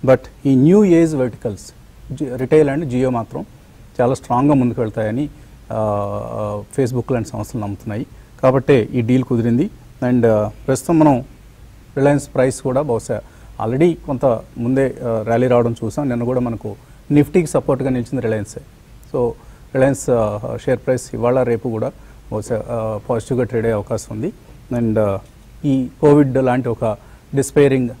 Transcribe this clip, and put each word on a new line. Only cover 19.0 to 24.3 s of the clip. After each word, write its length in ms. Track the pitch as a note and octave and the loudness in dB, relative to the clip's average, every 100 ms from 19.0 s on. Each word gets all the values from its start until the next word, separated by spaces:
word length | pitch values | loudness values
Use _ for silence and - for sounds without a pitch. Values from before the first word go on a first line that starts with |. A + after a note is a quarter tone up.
| - | -10
So, 180 | C#3 A#2+ - - - - C3+ | -4 -4 -4 -18 -20 -6 0
రిలయన్స్, 340 | C3+ C3+ - | 2 0 0
ఆ, 480 | A#2+ G#2+ G#2 B2 A2+ - | 0 0 -4 -8 -8 -4
షేర్ 140 | B2 | -2
ప్రైస్ 360 | - B2+ - A2+ | -2 -4 -4 -4
ఇవాళ 280 | A#2+ C3 | 0 0
రేపు 260 | B2 A#2 B2+ | 0 -2 -2
కూడా 220 | A2 B2 - - - - | -4 -6 -8 -20 -20 -10
బహుశా, 320 | G#2+ G#2 A2+ - | -8 -4 -6 -4
ఆ, 320 | A#2 A2 G#2+ - | -6 -6 -8 -4
పాజిటివ్గా 340 | A#2+ - B2+ | -4 -2 -4
ట్రేడ్ 220 | A#2+ A#2 A2+ | -2 -2 0
అయ్యే 100 | G#2+ | -2
అవకాశం 400 | G2+ A2 - A2 | -4 -8 -8 -8
ఉంది. 180 | D3+ | -8